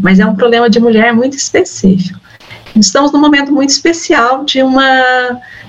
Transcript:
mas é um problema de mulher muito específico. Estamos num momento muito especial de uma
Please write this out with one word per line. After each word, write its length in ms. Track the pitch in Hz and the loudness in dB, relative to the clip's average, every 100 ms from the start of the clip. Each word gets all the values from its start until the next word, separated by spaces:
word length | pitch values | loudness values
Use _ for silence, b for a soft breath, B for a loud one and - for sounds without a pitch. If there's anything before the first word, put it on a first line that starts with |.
mas 160 | 185 190 | 2 2
é 80 | 214 | 2
um 80 | |
problema 340 | 196 240 233 240 | 0 0 2 2
de 120 | 233 | 2
mulher 320 | 233 220 233 | 2 2 2
muito 240 | 233 262 277 | 0 -2 -6
específico. 840 | - - 370 - 190 185 - - B B B B - | -4 -4 -4 -2 0 0 -2 -10 B B B B -4
Estamos 380 | 220 208 277 285 | 0 0 0 0
num 80 | 294 | 2
momento 320 | 294 277 277 | 2 2 0
muito 180 | 269 277 | 0 0
especial 760 | - 339 339 - 302 240 262 | 0 -2 -2 -2 0 0 -2
de 160 | 294 262 | -4 -2
uma 800 | 262 262 269 262 254 254 247 247 B B | 0 2 2 2 2 0 -4 -8 B B